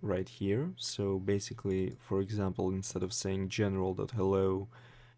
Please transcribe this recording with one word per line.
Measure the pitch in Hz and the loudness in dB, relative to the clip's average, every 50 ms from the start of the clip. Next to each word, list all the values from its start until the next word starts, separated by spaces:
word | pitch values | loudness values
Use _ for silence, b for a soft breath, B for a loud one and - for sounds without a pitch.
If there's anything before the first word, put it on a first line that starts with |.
right | - 104 95 90 95 - | -2 -2 0 0 -2 -4
here, | - - 98 98 101 117 147 180 185 - | -6 -2 0 2 2 2 0 -2 -4 -6
so | - - - - 104 98 98 95 | -6 -6 -4 -2 0 0 0 0
basically, | 92 98 101 101 - - 117 - - 98 95 95 95 90 - - | 0 0 0 0 0 -4 -8 -6 -2 0 0 2 0 0 -4 -6
for | - - 98 95 | -6 -2 0 0
example, | 98 98 107 104 98 95 92 - 95 92 | 0 0 0 0 0 0 0 0 0 0
instead | 95 95 95 - - 92 95 | 0 0 -2 -4 -4 -2 -2
of | 92 - | -2 -2
saying | - - 98 95 95 95 95 | -2 -2 -2 0 0 -2 -2
general | - - 107 101 98 95 92 92 92 | 0 0 2 2 2 2 0 0 0
dot | 95 104 98 | -2 -2 -2
hello, | - 110 95 98 98 95 95 95 95 95 101 110 B B B B B B B B B | 0 2 2 4 6 6 6 4 4 2 -2 -4 B B B B B B B B B